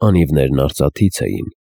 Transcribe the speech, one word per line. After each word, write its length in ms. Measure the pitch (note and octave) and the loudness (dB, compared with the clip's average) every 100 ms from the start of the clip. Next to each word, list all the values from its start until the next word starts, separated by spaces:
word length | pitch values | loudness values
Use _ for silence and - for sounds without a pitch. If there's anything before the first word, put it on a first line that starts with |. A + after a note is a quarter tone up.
Անիվներն 600 | A2 F2+ D#2 D2 C2+ C2+ | 2 2 2 2 0 0
արծաթից 580 | C2+ - C#2+ - G2 - | -2 0 -2 2 0 0
էին, 300 | - - - - | -4 -6 -8 -14